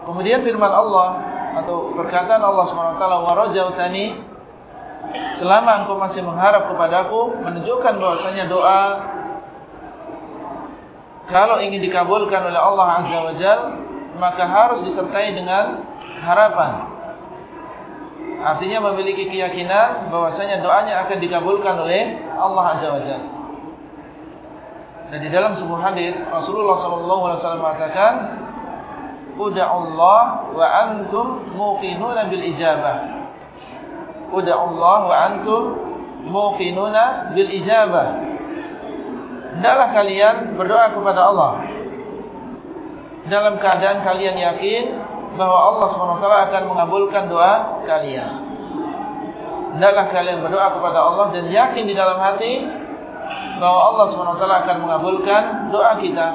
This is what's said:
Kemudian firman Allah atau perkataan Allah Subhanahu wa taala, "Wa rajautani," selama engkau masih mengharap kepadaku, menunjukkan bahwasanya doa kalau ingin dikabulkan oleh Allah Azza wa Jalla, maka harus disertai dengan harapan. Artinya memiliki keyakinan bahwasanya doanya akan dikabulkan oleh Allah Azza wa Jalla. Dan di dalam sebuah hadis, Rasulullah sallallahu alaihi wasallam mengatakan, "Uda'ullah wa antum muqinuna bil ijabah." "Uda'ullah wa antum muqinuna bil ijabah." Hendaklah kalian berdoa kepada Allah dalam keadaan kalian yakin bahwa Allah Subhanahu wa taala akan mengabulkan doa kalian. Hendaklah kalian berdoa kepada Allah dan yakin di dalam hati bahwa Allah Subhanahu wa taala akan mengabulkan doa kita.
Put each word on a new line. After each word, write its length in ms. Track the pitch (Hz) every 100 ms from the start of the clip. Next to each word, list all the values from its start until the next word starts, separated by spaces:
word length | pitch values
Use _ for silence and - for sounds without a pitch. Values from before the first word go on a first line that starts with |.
| -
Kemudian 400 | 175 190 254 240
firman 240 | 214 208
Allah 480 | 190 220 190 185 185 - - - -
atau 320 | 160 170 - 170
perkataan 420 | 165 180 208 220
Allah 200 | 202 196 175
Subhanahu 240 | 170 165
wa 60 | 165
taala, 180 | 190 180
"Wa 80 | 170 175 220
rajautani," 580 | 185 185 185 180 185 214 - - - - - - - - - - - - -
selama 420 | 180 202 233 214
engkau 160 | 196 196
masih 240 | 190 185
mengharap 480 | 180 170 190 208 196
kepadaku, 720 | 180 165 170 190 220 240 -
menunjukkan 560 | 175 170 160 254 247 202
bahwasanya 480 | 185 170 190 196 175
doa 360 | 180 170 190 196 202 - - - 807 - - - - - - 659 330 311 - - 679 - - - - - - -
kalau 320 | 180 214 220
ingin 240 | 202 196
dikabulkan 560 | 180 185 175 208 202 190
oleh 220 | 180 170
Allah 420 | 165 196 180 170
Azza 160 | 160 165
wa 160 | 165
Jalla, 400 | 156 185 220 - - - - - 170
maka 240 | 180 180 175
harus 400 | 190 240 226 180
disertai 480 | 190 180 196 214
dengan 480 | 190 180 190 214 - - - - -
harapan. 640 | 160 180 214 - 151 - - - - - - - - - - - - - - - - - 151
Artinya 320 | 151 185 220 208
memiliki 340 | 190 190 196 185
keyakinan 800 | 185 180 180 180 196 233 - -
bahwasanya 480 | 170 165 208 196 190
doanya 400 | 180 180 220 185
akan 160 | 190 196
dikabulkan 640 | 170 175 170 202 190 170
oleh 400 | 160 185 - - -
Allah 480 | - 190 190 175 156
Azza 100 | 156
wa 80 | 143
Jalla. 260 | 139 131 143 - - - - - - - - - 320 - - - - - - - -
Dan 80 | 147
di 120 | 151
dalam 160 | 175 208 185
sebuah 320 | 170 170 180
hadis, 240 | 180 175 180 170
Rasulullah 480 | 165 160 202 208 185
sallallahu 440 | 175 175 170 190 180
alaihi 120 | 165
wasallam 200 | 170 165 160
mengatakan, 480 | 156 160 175 214 247 - - - - - - - - - - -
"Uda'ullah 880 | - 202 180 180 180 165 160 175 208 240 - -
wa 120 | 156 165 185 220
antum 400 | 214 185 202 247 254 - 180
muqinuna 720 | 208 196 196 175 226 233 202
bil 140 | 185 175
ijabah." 420 | 151 165 151 120 107 - - - - - - - - - - - - -
"Uda'ullah 680 | 185 180 170 175 165 170 202 185
wa 60 | 156 175
antum 360 | 202 208 220 220 - - - - - -
muqinuna 1040 | 190 208 196 180 180 214 214 240 254 -
bil 160 | 175 196
ijabah." 880 | 190 170 220 214 170 127 - - - - - - - - - - - - - - 170
Hendaklah 320 | 202 269 247 214
kalian 400 | 202 190 208 226 233 -
berdoa 320 | 185 226 226
kepada 400 | 202 202 180 180
Allah 320 | 196 143 - - - - - - - - - - - - - - - - -
dalam 320 | 156 196 208 202
keadaan 480 | 196 180 190 202
kalian 320 | 190 185 190 180
yakin 640 | 175 175 190 226 240 - - - -
bahwa 400 | 160 185 185 180
Allah 140 | 220 202 196
Subhanahu 240 | 180 170
wa 20 |
taala 160 | 196 202 196
akan 100 | 190 185 180
mengabulkan 480 | 170 190 202 202 180
doa 480 | 170 175 220 - - -
kalian. 420 | 160 139 131 - - - - - - 302 285 - - - - - - 370 147
Hendaklah 320 | 190 202 190
kalian 320 | 185 175 175
berdoa 320 | 160 190 196 196
kepada 220 | 208 165
Allah 260 | 156 196 202
dan 160 | 180 170
yakin 360 | 196 262 247 214
di 80 | 196
dalam 240 | 190 185
hati 480 | 190 196 226 269 - - - - - - - - - -
bahwa 240 | 180 180 185 226
Allah 100 | 202
Subhanahu 240 | 180 170 170
wa 40 |
taala 120 | 190 190 -
akan 80 | 175
mengabulkan 680 | 170 160 170 190 190 208 214 214 -
doa 200 | 202 226 214
kita. 240 | 190 165 165